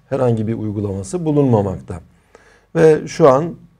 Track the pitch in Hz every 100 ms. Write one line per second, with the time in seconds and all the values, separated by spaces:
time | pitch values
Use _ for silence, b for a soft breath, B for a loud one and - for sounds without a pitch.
0 | _ 135 127 113 107 110 107 101 101 95
1 | 92 180 160 147 135 110 98 87 - 85
2 | - b b b b b b 160 160 151
3 | 160 - 151 131 170 - -